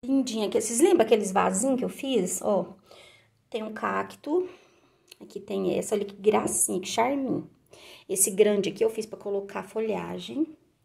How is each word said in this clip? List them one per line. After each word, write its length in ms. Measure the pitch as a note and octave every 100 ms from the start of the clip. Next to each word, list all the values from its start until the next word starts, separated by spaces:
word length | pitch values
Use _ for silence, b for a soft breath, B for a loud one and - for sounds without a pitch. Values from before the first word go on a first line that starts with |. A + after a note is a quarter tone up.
Lindinha 440 | B3 C4+ B3 A3 G3+
aqui. 120 | A3+
Vocês 200 | - A#3
lembram 260 | F4 F#4+ A3
aqueles 260 | A3+ G3
vasinhos 460 | F#3+ F#3 F#3+ B3+ B3+
que 60 | F#3+
eu 20 |
fiz? 540 | - C4+ B3+ F3+ -
Ó, 320 | - G3+ F3 - B B B B B _ _
tem 140 | A3+
um 100 | A3
cacto. 720 | G#3+ G#3+ G3 G3 - - E4 F#4 B B B B B B -
Aqui 220 | G#3 G3+
tem 380 | G3 G3 F#3 E3+
essa. 160 | F#3
Olha 100 | G#3
que 120 | G3+ -
gracinha, 640 | G3 A3 - - - G3
que 80 | F3+
charminho. 600 | - A#3+ C#4+ C4 D#3+ - _ _ B B B B
Esse 220 | F#3+ -
grande 400 | F#3+ G#3 G#3 F#3
aqui 120 | -
eu 60 | A3
fiz 160 | A3
pra 140 | G#3+ -
colocar 440 | G3+ G3 G3 G3
folhagem. 920 | F#3 A3 A3 F#3+ E3+ F3+ F#3 A#3+ D#4 - _ _